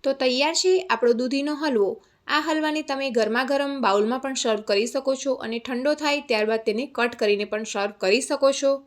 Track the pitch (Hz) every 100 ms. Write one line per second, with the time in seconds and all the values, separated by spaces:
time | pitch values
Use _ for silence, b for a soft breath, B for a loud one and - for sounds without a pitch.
0 | 277 269 254 247 294 330 370 370 381 226
1 | 240 226 254 277 285 294 311 233 196 -
2 | b b - 294 311 311 311 302 302 269
3 | 269 233 214 233 262 277 285 277 220 196
4 | 214 254 269 262 240 214 214 202 233 269
5 | 269 262 277 262 220 233 233 247 269 294
6 | 302 285 285 214 214 220 220 214 285 -
7 | 240 247 214 202 208 214 214 208 202 -
8 | 190 226 262 285 277 277 277 277